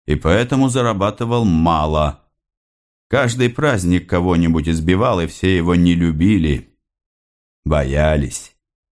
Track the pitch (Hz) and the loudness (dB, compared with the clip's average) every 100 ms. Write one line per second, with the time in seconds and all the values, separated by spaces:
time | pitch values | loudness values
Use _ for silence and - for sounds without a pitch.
0 | - 76 80 101 123 135 131 127 120 101 | -6 -2 0 0 0 0 0 0 -2 0
1 | 101 101 117 120 110 80 82 80 78 76 | -2 -4 -2 0 0 2 2 0 0 0
2 | 73 - _ _ _ _ _ _ _ _ | -2 -4 _ _ _ _ _ _ _ _
3 | - 127 127 123 123 120 151 110 87 90 | -4 -2 0 0 -2 0 -2 0 0 0
4 | - 90 90 85 85 80 78 80 80 92 | 0 -2 0 2 2 0 0 -2 0 2
5 | 127 95 80 - 92 90 85 87 87 85 | 2 -2 -4 -4 0 0 2 2 4 2
6 | 85 76 92 104 78 65 - _ _ _ | 0 0 2 2 0 -2 -6 _ _ _
7 | _ _ _ _ _ _ 78 76 67 71 | _ _ _ _ _ _ -4 -2 -2 0
8 | 76 78 62 - - _ _ _ _ | 0 0 -4 -8 -18 _ _ _ _